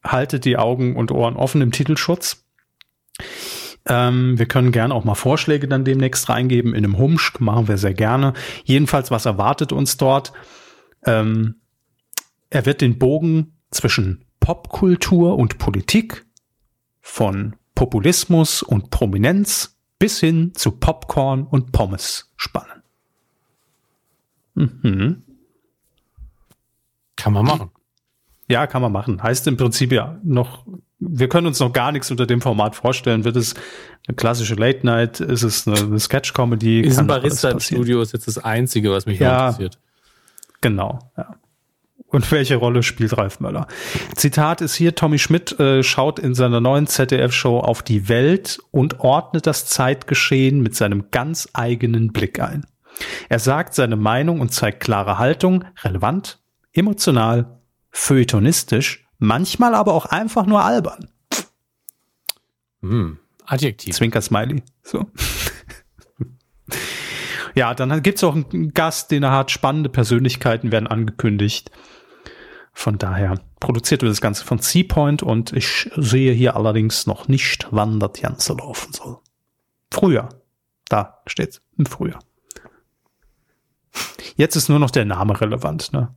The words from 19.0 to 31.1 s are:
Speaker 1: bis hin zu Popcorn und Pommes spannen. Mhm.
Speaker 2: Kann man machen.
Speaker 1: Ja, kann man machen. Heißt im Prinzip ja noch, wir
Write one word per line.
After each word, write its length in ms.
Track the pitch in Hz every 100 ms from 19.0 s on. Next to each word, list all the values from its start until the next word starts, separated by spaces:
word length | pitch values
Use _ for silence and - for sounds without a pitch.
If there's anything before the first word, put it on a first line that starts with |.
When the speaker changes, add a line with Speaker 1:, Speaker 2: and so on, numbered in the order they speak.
| 110 98 117 190 202 - - _ _ _
Speaker 1:
bis 220 | 208 -
hin 320 | 165 165 170
zu 180 | - -
Popcorn 720 | - - 160 - - 135 135
und 280 | 135 139 123
Pommes 580 | - 101 95 - - - _
spannen. 460 | - - - - _ _ _ _ _ _ _ _ _ _ _ _ _ _ _ _ _
Mhm. 680 | - 143 - 117 95 107 185 _ _ _ _ _ _ _ _ _ _ - _ _ _ _ _ _ _ _ -
Speaker 2:
Kann 140 | -
man 100 | 104
machen. 260 | 113 151 92 _ _ _ _ _ _ _ _
Speaker 1:
Ja, 180 | 120 147
kann 140 | 131
man 120 | 123
machen. 300 | 98 101 95
Heißt 240 | 110 123 -
im 120 | 123
Prinzip 340 | 123 - 127
ja 260 | 123 110 165
noch, 400 | 185 127 120 - - 185 _ _
wir 300 | -